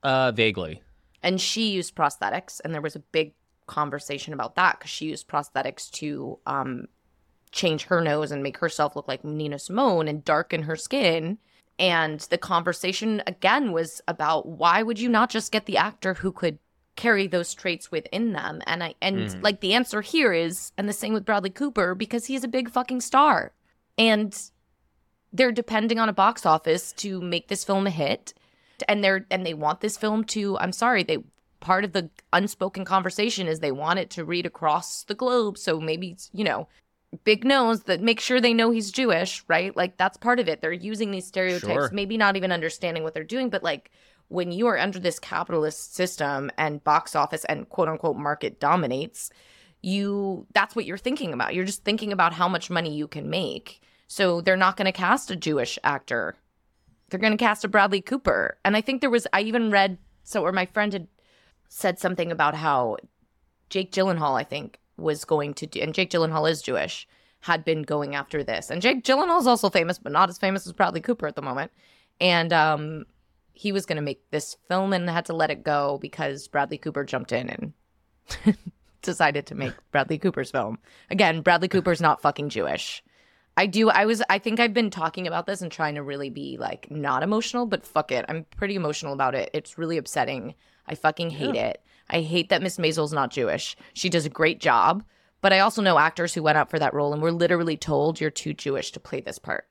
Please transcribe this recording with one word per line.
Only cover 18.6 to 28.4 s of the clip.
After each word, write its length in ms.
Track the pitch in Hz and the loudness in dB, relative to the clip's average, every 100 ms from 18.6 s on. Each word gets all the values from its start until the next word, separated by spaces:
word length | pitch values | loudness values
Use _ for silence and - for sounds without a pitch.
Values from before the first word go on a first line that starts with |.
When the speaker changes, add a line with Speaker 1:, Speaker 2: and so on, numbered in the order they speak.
| - | -6
Speaker 2:
And 160 | 170 | -4
I, 100 | 170 - | -4 -4
and 160 | 190 190 | -2 -2
Speaker 1:
Mm-hmm. 220 | 208 190 | -4 0
Speaker 2:
like, 200 | 208 208 | -2 0
the 120 | 185 | 2
answer 300 | 220 254 214 | 2 2 -4
here 300 | 202 330 262 | -2 2 4
is, 400 | 170 170 180 - - | 4 0 -4 -10 -6
and 120 | 202 | -4
the 40 | |
same 220 | 202 214 | -4 -2
with 100 | 220 | -2
Bradley 240 | 190 208 190 | 0 -2 -2
Cooper, 460 | 185 285 240 180 | -4 -4 0 0
because 320 | 185 220 240 233 | 0 -4 -4 -4
he's 180 | 269 | -6
a 40 | 262 | -2
big 220 | 254 240 | -4 -2
fucking 300 | 247 247 254 | -2 -2 -4
star. 520 | - 262 294 220 - _ _ _ _ - | 2 4 6 4 0 _ _ _ _ 2
And 420 | 226 214 214 - - _ _ _ _ _ _ _ _ | 4 4 2 -6 -16 _ _ _ _ _ _ _ _
they're 200 | 185 262 | 2 4
depending 460 | 226 233 220 220 226 | 4 0 0 2 2
on 100 | 220 | 0
a 40 | |
box 320 | 196 196 240 | 4 2 4
office 480 | 180 156 165 165 - | 4 4 4 0 0
to 260 | - 208 190 | -10 -8 -6
make 280 | 175 175 - | -4 -4 -4
this 160 | 202 | -8
film 220 | - 196 196 | 0 2 2
a 40 | |
hit. 440 | 165 143 - - - | 0 -2 -2 -6 -20